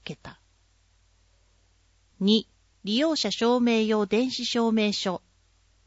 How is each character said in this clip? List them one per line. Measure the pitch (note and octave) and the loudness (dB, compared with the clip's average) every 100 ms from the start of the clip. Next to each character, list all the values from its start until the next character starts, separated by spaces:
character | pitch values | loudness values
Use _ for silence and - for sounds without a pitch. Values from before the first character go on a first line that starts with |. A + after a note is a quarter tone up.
桁。 | - D#3 - - _ _ _ _ _ _ _ _ _ _ _ _ _ _ _ _ _ - | -10 -16 -18 -20 _ _ _ _ _ _ _ _ _ _ _ _ _ _ _ _ _ -2
二、 | F#3+ A3 - _ _ _ | 2 2 0 _ _ _
利 | F#3+ A3+ | -4 0
用 | D#4+ D4+ | 0 0
者 | G#3 | -4
証 | - A#3 B3 | -2 0 2
明 | A#3+ A3+ | 2 2
用 | A3 G#3+ G3+ | 2 0 0
電 | G#3 B3+ | 0 -2
子 | A#3+ A#3+ | -4 -4
証 | A#3+ A3+ | -2 0
明 | A3 G#3 | 2 0
書。 | G3+ G3 F3 - _ _ _ _ _ | -2 -4 -6 -10 _ _ _ _ _